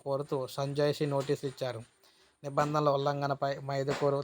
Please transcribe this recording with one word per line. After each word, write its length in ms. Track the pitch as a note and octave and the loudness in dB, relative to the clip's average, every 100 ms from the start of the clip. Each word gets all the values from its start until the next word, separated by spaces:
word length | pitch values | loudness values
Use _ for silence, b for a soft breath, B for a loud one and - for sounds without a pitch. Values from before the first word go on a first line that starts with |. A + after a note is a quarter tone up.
| C#3+ | -2
కోరుతూ 300 | C3+ C#3+ C#3+ B2+ - | -2 -2 -4 -4 -4
సంజాయిషీ 480 | C#3 C#3+ D3 C#3+ D3+ | -2 2 2 2 0
నోటీసు 300 | C#3 C3+ C#3+ C#3 | 2 2 0 -2
ఇచ్చారు. 300 | - B2+ A2+ A#2 _ b b b b | -4 -6 -6 -10 _ b b b b
నిబంధనల 460 | C#3+ C#3 D3 D3+ D3 C#3 | -6 0 2 4 4 4
ఉల్లంఘనపై 560 | C#3 C#3+ C#3+ C3+ C#3 C#3 C#3 | 2 0 -2 0 -2 -2 -4
మైదుకూరు 500 | C#3 C3+ C#3 C#3+ C#3 | -2 0 2 2 2